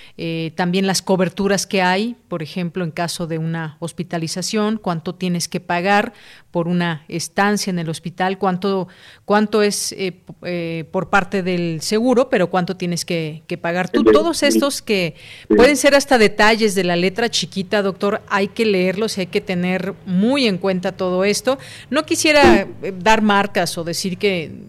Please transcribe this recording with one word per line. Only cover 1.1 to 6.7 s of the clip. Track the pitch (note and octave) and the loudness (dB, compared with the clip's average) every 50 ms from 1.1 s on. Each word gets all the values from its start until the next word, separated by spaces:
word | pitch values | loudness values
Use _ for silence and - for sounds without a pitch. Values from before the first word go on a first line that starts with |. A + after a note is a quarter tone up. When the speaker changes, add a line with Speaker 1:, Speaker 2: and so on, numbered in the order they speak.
| F#3+ F3 F#3 E3+ - - G3 G3 G3+ F3+ - - | 2 2 2 0 -2 -2 0 0 0 0 -2 -2
Speaker 1:
que | - F#3+ F3+ | 0 0 2
hay, | F3+ F#3 F#3+ A3 A#3+ A#3+ - _ - | 2 2 0 0 -4 -6 -10 _ -10
por | F3+ E3+ D#3+ | -8 -8 -8
ejemplo, | D3 - F#3+ F3 E3+ - F#3 F3+ | -8 -6 -6 -6 -4 -4 -4 -6
en | D#3+ | -6
caso | D3 - E3+ E3 - - F3 D#3 | -4 -4 -6 -6 -6 -6 -6 -6
de | E3 D#3+ | -4 -4
una | D#3+ E3 E3 E3 D#3+ D#3 D3+ - | -4 -4 -4 -4 -6 -8 -10 -10
hospitalización, | E3+ D#3+ - - E3+ - - E3+ E3 D#3+ - F#3 F3 - - G#3+ G#3 G#3 A3 G#3+ | -10 -10 -8 -10 -8 -6 -6 -6 -6 -6 -6 -6 -6 -4 -2 0 0 0 -2 -2
cuánto | - F#3 E3+ D#3+ - F#3 F3 | -4 -4 -4 -4 -4 -8 -8
tienes | - F#3 F3+ F3 E3+ D#3+ | -6 -4 -2 -2 -2 -4
que | - - F3+ | -4 -6 -6
pagar | F3+ - F3 F3 F3 G3 G3+ G#3 G#3+ A#3+ - - - - - - - _ | -4 -2 -2 0 2 2 4 2 2 0 -4 -14 -20 -20 -20 -20 -16 _
por | - F3 E3 | -4 -2 -2
una | E3+ | 0